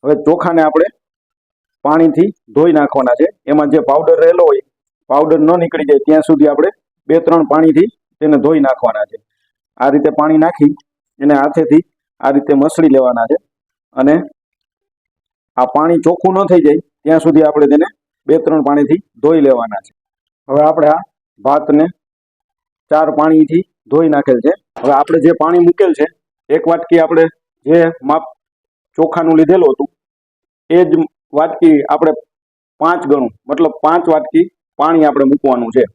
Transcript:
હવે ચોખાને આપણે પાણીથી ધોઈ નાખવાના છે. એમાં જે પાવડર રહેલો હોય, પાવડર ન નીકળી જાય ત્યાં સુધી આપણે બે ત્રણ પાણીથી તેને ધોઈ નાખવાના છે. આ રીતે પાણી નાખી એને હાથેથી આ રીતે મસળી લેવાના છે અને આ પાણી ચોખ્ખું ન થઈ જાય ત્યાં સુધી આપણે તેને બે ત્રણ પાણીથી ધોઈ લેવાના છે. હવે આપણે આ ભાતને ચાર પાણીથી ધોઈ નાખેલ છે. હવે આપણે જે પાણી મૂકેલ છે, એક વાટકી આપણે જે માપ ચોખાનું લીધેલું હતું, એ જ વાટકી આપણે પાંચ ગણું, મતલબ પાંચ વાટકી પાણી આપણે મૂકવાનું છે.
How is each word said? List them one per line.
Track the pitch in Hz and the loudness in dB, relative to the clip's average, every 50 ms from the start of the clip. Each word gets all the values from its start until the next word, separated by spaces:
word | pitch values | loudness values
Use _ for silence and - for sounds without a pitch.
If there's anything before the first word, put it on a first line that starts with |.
| - | 0
હવે | 139 151 147 147 | -2 -2 0 0
ચોખાને | 147 165 170 - 180 165 165 156 151 | -2 -2 0 -2 -2 0 0 0 0
આપણે | 151 160 160 - _ _ _ _ _ _ _ _ _ _ _ _ _ _ _ _ _ _ _ | 0 0 -2 -2 _ _ _ _ _ _ _ _ _ _ _ _ _ _ _ _ _ _ _
પાણીથી | 139 151 165 165 160 143 156 180 208 - _ _ _ 107 | -2 0 2 2 0 2 0 -2 -2 -2 _ _ _ -2
ધોઈ | 143 160 175 151 151 | 0 2 2 2 0
નાખવાના | 147 139 - 139 127 127 120 - | 0 0 -2 -2 -2 -2 0 0
છે. | 311 - - _ _ - | -2 -4 -4 _ _ -2
એમાં | 147 151 151 143 | -2 -2 0 0
જે | 131 160 - - | 0 -2 0 0
પાવડર | 139 151 160 - - 165 160 | -2 0 2 2 2 2 2
રહેલો | 165 175 175 175 156 | 2 2 2 2 2
હોય, | 139 135 _ _ _ _ _ _ _ _ _ _ | 2 -2 _ _ _ _ _ _ _ _ _ _
પાવડર | 131 143 156 156 165 151 151 | -2 -2 0 0 0 0 2
ન | 160 175 180 | 0 0 0
નીકળી | 170 165 - 160 147 139 | -2 -4 -4 -6 0 0
જાય | 147 139 139 | 0 0 2
ત્યાં | - 156 156 151 - | 2 0 0 2 0
સુધી | 160 139 151 147 | 2 2 2 0
આપણે | 143 143 156 196 - _ _ _ _ _ _ - | 2 0 -2 -2 -2 _ _ _ _ _ _ -2
બે | 156 165 165 | -2 0 2
ત્રણ | 160 165 170 156 - | 2 0 0 0 0
પાણીથી | 143 156 165 160 143 151 185 226 _ _ _ _ _ _ | 0 2 2 2 2 2 0 0 _ _ _ _ _ _
તેને | 151 156 151 135 117 | -2 0 0 0 0
ધોઈ | 147 165 156 139 | 0 0 0 0
નાખવાના | 135 127 - - 117 107 107 104 _ | 0 -2 -2 -2 -4 -2 -4 -8 _
છે. | - - _ _ _ _ _ _ _ _ _ _ _ _ | -10 -20 _ _ _ _ _ _ _ _ _ _ _ _
આ | 123 139 | -2 0
રીતે | 139 143 143 156 147 - | 0 0 0 0 -2 0
પાણી | 147 156 156 156 156 | -2 0 2 2 0
નાખી | 170 - - 147 147 147 _ _ _ _ _ _ _ _ _ | 0 0 0 0 0 0 _ _ _ _ _ _ _ _ _
એને | 139 147 147 139 | -2 0 0 2
હાથેથી | 139 147 143 165 160 156 147 160 - _ _ _ _ _ _ _ - | 0 -2 -2 -2 0 2 2 0 0 _ _ _ _ _ _ _ -4
આ | 135 139 | -2 -2
રીતે | 143 143 - 147 139 | -2 -2 0 0 0
મસળી | 139 160 - - 160 151 135 | 0 0 0 0 0 2 2
લેવાના | 135 131 127 123 120 113 117 | 2 2 0 -2 -2 -2 -4
છે | 147 - _ _ _ _ _ _ _ _ _ _ _ 262 | -4 -6 _ _ _ _ _ _ _ _ _ _ _ -2
અને | 262 277 - 339 294 - _ _ _ _ _ _ _ _ _ _ _ _ _ _ _ _ _ _ _ _ _ _ _ _ _ | 0 0 0 0 -2 -8 _ _ _ _ _ _ _ _ _ _ _ _ _ _ _ _ _ _ _ _ _ _ _ _ _
આ | - 127 127 - | -4 -4 -2 0
પાણી | 143 156 165 170 160 - | -2 0 0 -2 0 0
ચોખ્ખું | 160 175 - - 190 190 190 202 | -2 -2 0 -2 -2 -2 -2 0
ન | 180 | 2
થઈ | 180 175 147 | 2 2 4
જાય | 147 147 165 - _ _ _ _ | 2 0 0 -4 _ _ _ _
ત્યાં | 151 160 160 - | 0 0 0 0
સુધી | 165 147 156 160 | 2 2 2 2
આપણે | 151 147 147 147 135 | 2 2 0 2 2
તેને | 143 151 165 - _ _ _ _ _ _ _ 139 | 2 0 0 -2 _ _ _ _ _ _ _ -2
બે | 151 160 160 | -2 0 0
ત્રણ | 160 160 156 135 | -2 -2 -2 -2
પાણીથી | 143 143 147 147 - 156 190 - _ _ - | -2 0 -2 0 0 -2 -4 -4 _ _ -4
ધોઈ | 110 151 165 160 143 | -2 0 0 2 2
લેવાના | 135 131 120 117 113 104 98 _ | 2 2 0 -2 -8 -10 -14 _
છે. | _ _ _ _ _ _ _ _ _ _ _ _ - | _ _ _ _ _ _ _ _ _ _ _ _ -4
હવે | 135 147 151 156 | -2 0 0 0
આપણે | 160 165 151 151 151 | 0 0 0 0 0
આ | 170 - _ _ _ _ _ _ _ 101 | -2 -6 _ _ _ _ _ _ _ -4
ભાતને | 131 143 151 143 - 143 147 156 180 - _ _ _ _ _ _ _ _ _ _ _ _ _ _ _ _ _ _ _ | -2 -2 -2 0 0 0 0 0 -2 -4 _ _ _ _ _ _ _ _ _ _ _ _ _ _ _ _ _ _ _
ચાર | 151 151 160 156 156 151 | -2 0 0 -2 -2 -2
પાણીથી | 151 160 160 160 156 - 160 175 - _ _ _ _ _ | 0 2 2 2 2 2 0 -4 -4 _ _ _ _ _
ધોઈ | - 151 165 160 151 | -2 0 0 0 -2
નાખેલ | 143 139 - 127 117 110 | -2 0 -2 -2 0 0
છે. | 147 185 - _ _ _ - | -2 -4 -4 _ _ _ -8
હવે | - 139 143 | -4 -2 0
આપણે | 139 147 - 165 165 131 | 0 0 0 -2 0 0
જે | 165 165 - | 0 0 0
પાણી | 151 160 170 175 175 | -2 0 0 2 2
મૂકેલ | 170 175 - 202 180 156 143 | 2 2 0 0 -2 0 -2
છે, | 147 160 _ _ _ _ _ _ _ _ | -4 -6 _ _ _ _ _ _ _ _
એક | 143 160 160 160 | -4 -2 0 -2
વાટકી | 170 165 170 - 170 165 160 | -2 -2 -2 0 2 2 2
આપણે | 160 165 160 165 165 _ _ _ _ _ _ _ | 2 2 2 2 0 _ _ _ _ _ _ _
જે | 139 160 170 165 165 165 - 131 135 | 0 2 2 2 0 -2 -8 -6 -4
માપ | 147 160 - - - _ _ _ _ _ _ _ _ _ _ _ _ - | -4 -4 -4 -10 -20 _ _ _ _ _ _ _ _ _ _ _ _ -4
ચોખાનું | 160 160 - 180 160 165 160 156 | -4 -2 -2 -2 0 2 2 2
લીધેલું | 160 147 180 185 170 143 - | 4 4 2 2 2 0 0
હતું, | - - - _ _ _ _ _ _ _ _ _ _ _ _ _ _ _ _ | -2 -6 -10 _ _ _ _ _ _ _ _ _ _ _ _ _ _ _ _
એ | 165 175 170 156 | 0 0 2 2
જ | 165 160 160 - _ _ _ _ - 143 | 0 -2 -2 -6 _ _ _ _ -2 -2
વાટકી | 156 170 - - 175 165 156 143 135 - | -2 -2 -2 0 2 2 2 2 0 -2
આપણે | 147 - 165 156 151 - _ _ _ _ _ _ _ _ _ _ _ _ | -2 0 0 -2 -2 -4 _ _ _ _ _ _ _ _ _ _ _ _
પાંચ | - 165 180 160 - 139 | -4 -2 -2 -4 -2 -2
ગણું, | 143 143 127 113 - _ _ 127 | -2 -2 -2 -6 -10 _ _ -8
મતલબ | 143 135 170 156 151 - - | -4 -2 -2 -4 -4 -2 -2
પાંચ | 156 160 175 170 170 160 | 0 0 0 0 0 -2
વાટકી | 156 156 156 - 160 180 190 _ _ _ _ _ - | -2 -2 -2 -2 -2 -2 -2 _ _ _ _ _ -4
પાણી | 147 156 165 165 156 147 | -2 0 0 2 0 0
આપણે | 147 147 139 135 | 0 0 0 0
મૂકવાનું | 139 - - 135 127 120 117 113 117 | 0 0 0 -2 -2 -2 -4 -2 -2
છે. | 131 - - | -2 -2 -2